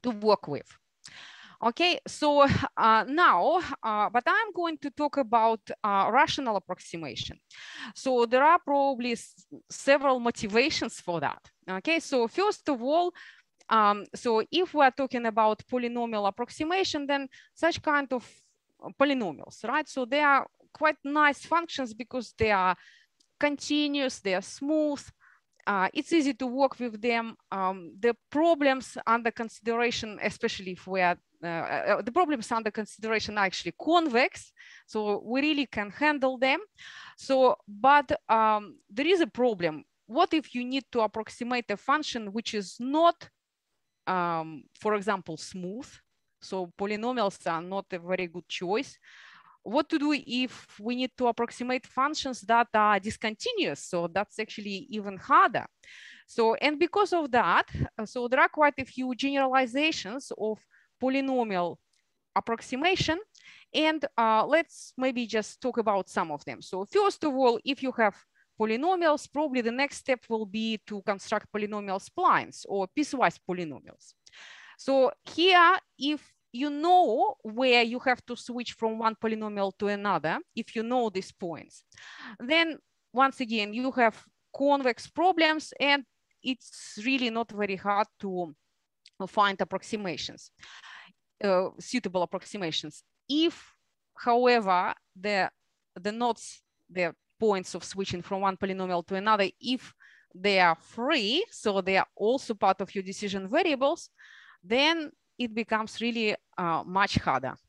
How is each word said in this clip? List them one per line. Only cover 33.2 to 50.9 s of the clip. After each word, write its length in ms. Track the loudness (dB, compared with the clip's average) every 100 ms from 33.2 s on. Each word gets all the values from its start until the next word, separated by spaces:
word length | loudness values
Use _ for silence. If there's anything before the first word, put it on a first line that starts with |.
| -2 0
are 80 | 0
actually 300 | -2 -10 -6
convex, 720 | 2 2 4 2 2 -2 -20 _ -20 -20 _
so 340 | -6 -2 -4
we 180 | -2 -2
really 260 | 0 0 -4
can 240 | -4 -8
handle 480 | -2 0 2 0 0
them. 200 | 0 0 -4 _ -20 -20 -20 -18
So, 380 | 0 4 4 2 -6
but, 440 | 0 6 6 4 -4 0
um, 520 | 2 4 2 -4 -20 _
there 160 | -4 2
is 160 | 2
a 60 | 2
problem. 560 | 2 0 2 -4 -4 -16 _ _
What 260 | 0 2
if 220 | 2 -2 -8
you 100 | -4
need 200 | -6 -4
to 100 | -2
approximate 680 | -2 -2 -10 -10 -4 -4 -4
a 80 | -6
function 560 | 0 0 0 -8 -6
which 220 | -8 -6 -6
is 220 | -8 -10
not, 500 | -2 4 4 4 -10 _ _ _ _ _ _ _ -4
um, 560 | -2 0 -2 -4 -12 -18 _
for 160 | -2 -2
example, 420 | 0 -2 -4 -12
smooth? 500 | -12 -10 -10 -10 -14 -20 _ _ _ _
So 320 | -10 -8 -8 -8
polynomials 680 | -6 -4 -4 0 -2 -2 -4
are 160 | -4
not 240 | -4 -8 -8
a 80 | -12
very 260 | -4 -4 -4
good 220 | -8 -10
choice. 500 | -8 -2 -4 -4 -14 -20 -20 -20 -20 _ _
What 280 | -4 -2 0
to 100 | 0
do 140 | 0
if 640 | -2 -2 -4 -4 -6 -20 -10
we 160 | -6